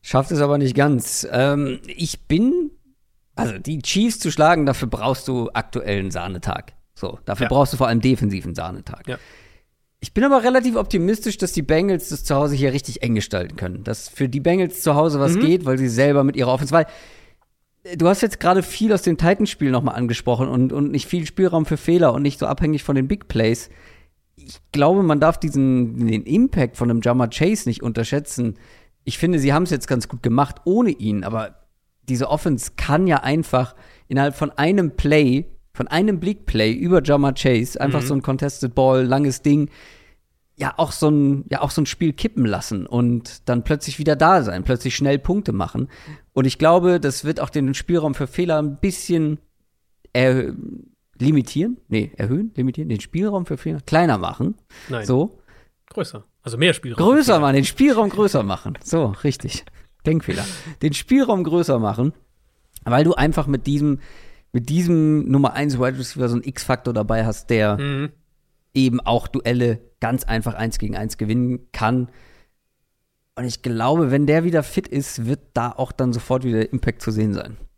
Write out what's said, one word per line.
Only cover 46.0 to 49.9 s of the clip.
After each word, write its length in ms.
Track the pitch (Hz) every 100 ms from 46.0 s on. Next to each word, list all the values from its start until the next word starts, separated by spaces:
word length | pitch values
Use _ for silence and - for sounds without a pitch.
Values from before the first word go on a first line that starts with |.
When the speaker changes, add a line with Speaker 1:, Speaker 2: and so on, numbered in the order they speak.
| - 151 _
Speaker 1:
Und 120 | - 131
ich 120 | -
glaube, 400 | 156 175 175 175
das 240 | 143 -
wird 160 | 147 151
auch 100 | 135
den 240 | 156 135
Spielraum 400 | 135 - 170 156
für 140 | 131 135
Fehler 320 | - 175 156
ein 160 | 151 143
bisschen 600 | 196 180 - 170 151 151 _ _ _ _ _